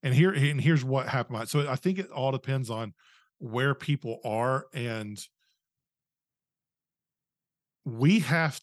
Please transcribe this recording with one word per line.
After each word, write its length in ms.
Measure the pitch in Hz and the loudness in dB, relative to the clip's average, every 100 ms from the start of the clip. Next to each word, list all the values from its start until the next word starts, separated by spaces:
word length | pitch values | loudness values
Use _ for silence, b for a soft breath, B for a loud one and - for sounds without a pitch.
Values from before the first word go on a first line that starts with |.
and 100 | 131 | 2
here, 200 | 131 180 | 4 4
and 280 | 165 143 143 | 4 0 2
here's 240 | 156 156 | 4 4
what 220 | 127 135 123 | 2 -2 0
happened." 400 | 131 117 113 117 | -2 -2 -6 -2
So 200 | 147 143 | -2 0
I 80 | 131 | -2
think 220 | 185 190 | -2 -2
it 120 | 190 | -4
all 220 | 143 131 | -4 -2
depends 360 | 131 131 135 117 | -2 -4 -4 -4
on 260 | 113 110 - b b b _ | -6 -8 -12 b b b _
where 360 | 120 117 135 | -6 0 0
people 460 | 139 - 143 117 117 | 0 -2 -2 -2 -8
are, 420 | 113 110 123 131 - | -4 0 0 0 -4
and 520 | - 120 110 107 101 - _ _ _ _ _ _ _ _ _ _ _ _ _ _ _ _ _ _ _ _ _ _ _ _ _ | -8 -6 -6 -8 -12 -16 _ _ _ _ _ _ _ _ _ _ _ _ _ _ _ _ _ _ _ _ _ _ _ _ _
we 360 | 139 113 143 214 | -10 0 4 4
have 380 | 131 165 160 - | 2 0 0 -4